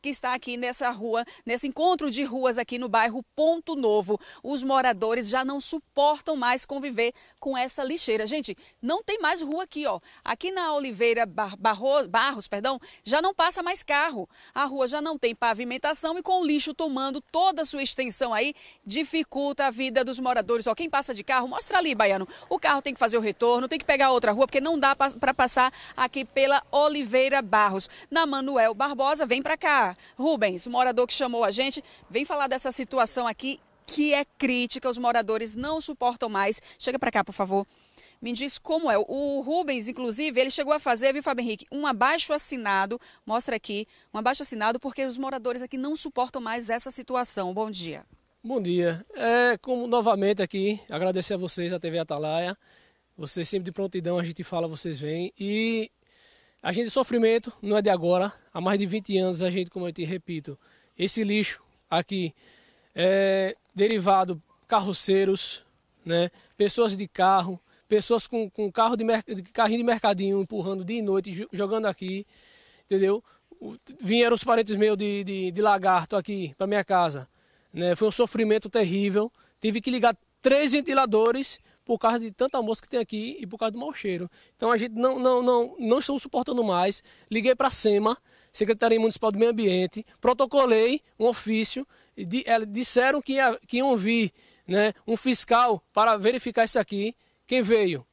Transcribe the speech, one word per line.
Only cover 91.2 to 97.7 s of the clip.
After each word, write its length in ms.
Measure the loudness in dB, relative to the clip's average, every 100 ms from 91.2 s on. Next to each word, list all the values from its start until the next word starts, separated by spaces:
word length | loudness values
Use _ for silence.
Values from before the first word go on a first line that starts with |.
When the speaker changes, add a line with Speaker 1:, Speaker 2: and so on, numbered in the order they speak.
| 0
Speaker 2:
ofício, 600 | 0 -2 0 0 -4 -8 _ _ -14
e 80 |
di-, 200 | -6 -6 0
eh, 180 | 0
disseram 560 | 0 -4 0 2 4 2
que 140 | 0
ia, 240 | 2 2 0 -4
que 120 | 0
iam 180 | 2 2
vir, 360 | 2 2 0 _ _ _ -2
né, 240 | 2 2 -2 -6
um 100 | -2
fiscal 640 | 0 0 2 4 4 0 _
para 240 | 2 4 4
verificar 480 | 2 0 -2 0
isso 140 | 2 2
aqui. 380 | 0 -4 -4 -6 _ _
Quem 180 | _ 0
veio? 440 | 4